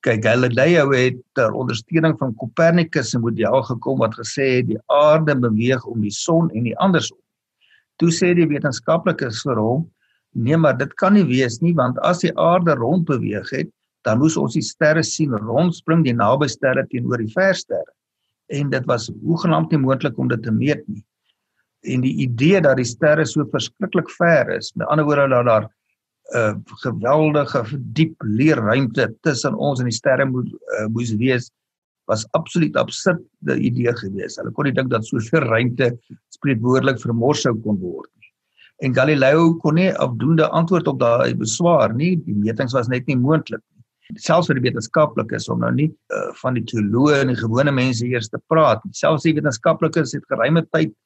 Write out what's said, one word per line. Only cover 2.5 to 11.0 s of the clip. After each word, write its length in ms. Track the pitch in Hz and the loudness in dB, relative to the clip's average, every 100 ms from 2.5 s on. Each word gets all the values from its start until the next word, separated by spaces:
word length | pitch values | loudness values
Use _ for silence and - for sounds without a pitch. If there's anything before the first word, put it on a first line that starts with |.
| - 165 170 165 156 117 | 2 4 4 0 -2 -2
se 80 | 123 | -2
model 440 | 117 113 101 131 123 | -2 -2 0 0 0
gekom 320 | 120 - 131 | -6 -4 -2
wat 100 | 113 | -2
gesê 460 | 113 117 - 135 127 | -4 -10 -2 0 0
het 80 | 127 | 0
die 100 | 107 _ | -4 _
aarde 480 | 143 151 156 156 | 4 6 4 4
beweeg 480 | 139 120 107 120 127 127 | 0 0 0 0 0 -2
om 100 | 117 | -4
die 100 | 104 | -4
son 360 | 104 - 165 165 | -4 0 2 2
en 80 | 113 | -2
nie 140 | 120 110 | -4 0
andersom. 400 | 196 170 113 _ _ _ _ _ _ _ _ _ | 2 2 -2 _ _ _ _ _ _ _ _ _
Toe 140 | 170 | 0
sê 160 | 165 180 175 | 2 2 4
die 100 | 160 | 2
wetenskaplikes 960 | 147 143 123 - 165 175 165 131 107 | 0 -2 -4 -2 0 0 -2 -4 -6
vir 160 | 143 117 | -4 0
hom, 320 | 107 139 165 _ _ _ _ | 0 0 -4 _ _ _ _
"Nee, 220 | - 117 160 | -4 0 2
maar 220 | 156 123 | 2 2
dit 160 | 135 | -4
kan 180 | - | -2